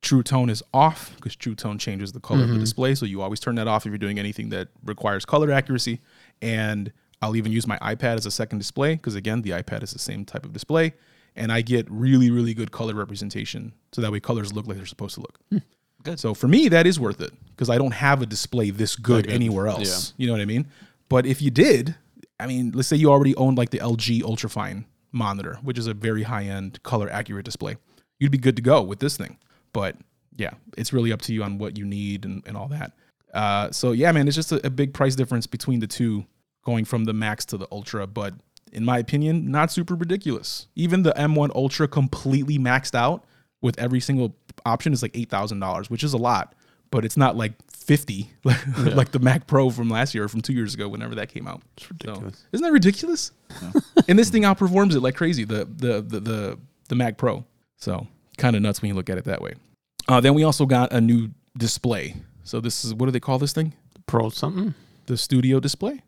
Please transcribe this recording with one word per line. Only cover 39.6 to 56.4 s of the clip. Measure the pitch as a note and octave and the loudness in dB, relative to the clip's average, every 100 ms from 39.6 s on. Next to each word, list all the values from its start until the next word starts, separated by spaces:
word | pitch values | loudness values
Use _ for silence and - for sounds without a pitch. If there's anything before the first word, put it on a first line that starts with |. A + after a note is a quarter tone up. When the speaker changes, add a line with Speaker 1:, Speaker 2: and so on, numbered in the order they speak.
| D#3+ | 0
Speaker 1:
super | - F3 F3 | 0 -4 -4
ridiculous. | E3+ F#3 D#3+ A2+ - - - - | -2 -2 -2 -6 -6 -12 -12 -4
Even | E3 F#3 | 0 4
the | E3+ - | 4 4
M | D3 D3+ | 2 2
one | D3 | 2
Ultra | - C3+ - D3+ | 0 -2 0 0
completely | D3 C3+ - C3+ C3+ C#3 D3 | 2 0 0 0 0 2 0
maxed | B2+ B2+ C3 B2 | 2 2 2 0
out | B2 F3 _ _ _ _ | 0 -2 _ _ _ _
with | B2 A2+ | -2 0
every | A#2+ B2+ | 0 -2
single | - C3+ A#2+ - _ - - | 0 0 0 -4 _ -8 -2
option | A2+ - | 0 2
is, | C3 | 0
like, | A#2+ - | -2 -6
eight | A#2 | -6
thousand | G2 G#2 G2+ | -4 -4 -6
dollars, | G2 F#2 G2+ | -4 -6 -6
which | A2+ | -4
is | D3 | -2
a | B2+ | 0
lot, | A#2+ G#2+ - _ _ _ _ | 2 0 0 _ _ _ _
but | B2 A2 | -2 0
it's | - | 4
not, | C3+ G#2+ | 2 2
like, | A2 A2 _ | -4 -6 _
fifty | - - C#3+ C#3+ G2 A2 _ | -20 2 2 2 -8 -10 _
<laughs> | |
like | C3 A#2+ C#3 B2+ | 0 0 0 0
Speaker 2:
Yeah. | B2 C#3 | 2 4
Speaker 1:
like | B2 | 2
the | C3 | 2
Mac | B2+ C#3+ - | 2 2 2
Pro | C#3 C3 | 2 4
from | A#2 A#2 | 0 -2
last | A2 C3+ | 0 -2
year | A2+ G#2 | -2 -4
or | |
from | A2+ | -4
two | A2+ | -2
years | C3 A2 A2 | -2 -2 -6
ago, | G#2 | -8
whenever | A2 A#2 A2+ | -8 -8 -8
that | G2+ | -10
came | - F#2+ | -10 -12
out. | F2+ _ - | -14 _ -20
Speaker 2:
It's | - | -20
ridiculous. | E3 - G2+ G2 F#2 | -16 -12 -12 -12 -14
Speaker 1:
So, | _ | _
isn't | G#3+ | -4
that | E4 | 4
ridiculous? | D4+ F#3 G3+ D#4+ E4 - _ _ - | 6 6 4 -2 -2 -4 _ _ -16
Speaker 3:
Yeah. | F3 G2 - | -2 0 2
Speaker 1:
<laughs> | - - | 2 6
And | F#3 | 6
this | A3+ | 6
thing | A3+ | 4
outperforms | G#3 F#3+ F#3+ F#3 G3+ D3+ | 4 4 4 4 4 4
it | |
like | B2+ C3 | 2 0
crazy, | E3 D#3+ | 0 0
the, | G#2+ G#2+ - | -2 -4 -4
the, | A2+ B2 G#2+ | -4 -2 0
the, | G#2+ A2 | -2 -6
the, | G#2+ A2 | -4 -4